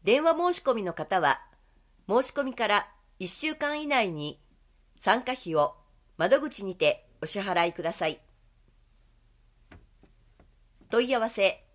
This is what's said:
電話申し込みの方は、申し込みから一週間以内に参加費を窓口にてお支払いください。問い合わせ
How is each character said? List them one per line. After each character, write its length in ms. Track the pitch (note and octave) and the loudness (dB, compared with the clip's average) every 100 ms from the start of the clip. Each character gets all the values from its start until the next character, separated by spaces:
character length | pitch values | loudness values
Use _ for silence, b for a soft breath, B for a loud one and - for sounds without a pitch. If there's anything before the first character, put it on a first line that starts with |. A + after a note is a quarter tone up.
電 200 | F3+ B3+ | 4 4
話 100 | D#4+ | 4
申 260 | E4 F4 F4 | 2 2 0
し 40 | |
込 100 | - | 0
み 80 | A#3 | 0
の 120 | F#3 | -2
方 260 | - D#3 F#3+ | -6 -2 2
は、 220 | D3 C3 - _ _ _ _ _ - | 2 2 -4 _ _ _ _ _ 0
申 140 | A3 | 0
し 80 | C4 | 0
込 100 | - | -4
み 120 | C4 B3+ | -6 -4
か 120 | A3 | 0
ら 200 | G#3 - _ _ _ | 0 0 _ _ _
一 80 | F3+ | -10
週 260 | - D#4 | -6 -6
間 260 | D#4 D4 D4+ | -4 -4 -4
以 60 | D4+ | -2
内 240 | C4+ G#3 | 0 0
に 320 | D#3 D3 - _ _ _ _ _ _ | -4 -8 -12 _ _ _ _ _ _
参 220 | - A3 | 0 0
加 120 | B3 | 0
費 200 | C4 F3+ | -8 -2
を 220 | D#3+ D3 - _ _ _ - | 0 0 -2 _ _ _ -2
窓 240 | E3+ C#4 | 2 2
口 240 | D4 - G3 | 2 -8 -10
に 100 | F3+ | 0
て 320 | - - _ _ | 0 0 _ _
お 60 | E3 | -8
支 120 | G3+ | -6
払 280 | G3 F3 E3+ | -2 0 0
い 60 | |
く 100 | E3+ | -2
だ 100 | D#3+ | -8
さ 140 | E3 D#3+ | -4 -4
い。 120 | D#3 _ _ _ _ _ _ _ _ _ _ _ _ _ _ _ - _ _ _ _ _ _ _ _ _ _ G3 | -6 _ _ _ _ _ _ _ _ _ _ _ _ _ _ _ -20 _ _ _ _ _ _ _ _ _ _ -2
問 180 | A3 B3 | -2 0
い 60 | |
合 60 | B3+ | 0
わ 100 | A3+ | -2
せ 340 | A3 F#3+ - _ | 2 0 0 _